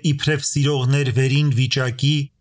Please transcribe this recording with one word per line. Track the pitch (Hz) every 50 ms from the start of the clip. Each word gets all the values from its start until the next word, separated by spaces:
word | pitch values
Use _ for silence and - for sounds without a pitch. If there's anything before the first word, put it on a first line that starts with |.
| -
իբրև | 160 143 143 - - 151 143 -
սիրողներ | - - 147 143 143 147 135 127 123 139 143 143 127
վերին | 110 127 135 135 131 143 151 147
վիճակի, | 127 117 131 131 - 139 131 123 120 127 - 143 151 151 143 139 - _